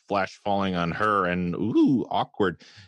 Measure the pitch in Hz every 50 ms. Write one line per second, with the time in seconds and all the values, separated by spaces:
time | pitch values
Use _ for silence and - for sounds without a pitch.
0 | _ - 101 98 95 - - - _ 104 98 101 98 95 90 87 85 85 82 -
1 | 107 107 104 98 92 87 87 90 90 87 82 - 95 113 - 339 311 233 135 104
2 | - - - 101 127 - - - 104 90 78 - - - - - 98